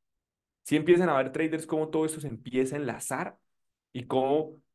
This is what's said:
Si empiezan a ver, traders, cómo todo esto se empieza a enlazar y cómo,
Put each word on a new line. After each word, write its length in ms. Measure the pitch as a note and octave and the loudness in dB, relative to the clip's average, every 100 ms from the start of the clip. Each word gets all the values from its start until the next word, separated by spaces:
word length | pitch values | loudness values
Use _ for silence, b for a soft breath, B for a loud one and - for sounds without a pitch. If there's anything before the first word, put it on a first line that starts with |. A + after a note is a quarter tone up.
| _ _ _ _ _ _ | _ _ _ _ _ _
Si 140 | - D3+ | 0 0
empiezan 320 | D3+ F3 F3+ | 6 6 6
a 80 | C#3 | 2
ver, 140 | C3 | 0
traders, 340 | - D#3+ D#3 D#3 | -2 -2 -4 -4
cómo 220 | D#3 D#3 | -4 0
todo 160 | D#3 D#3 | 0 -2
esto 160 | D#3 | -4
se 60 | C#3+ | -8
empieza 460 | A2 - B2+ C3 D3 | -10 -4 -2 0 -2
a 40 | |
enlazar 580 | C3+ A2 - C3 F3+ - _ _ _ _ _ | -6 -6 -6 -6 -6 -12 _ _ _ _ _
y 120 | B2+ A#2+ | -12 -2
cómo, 560 | C3 C3+ D3+ D#3 - _ | 0 2 2 0 -10 _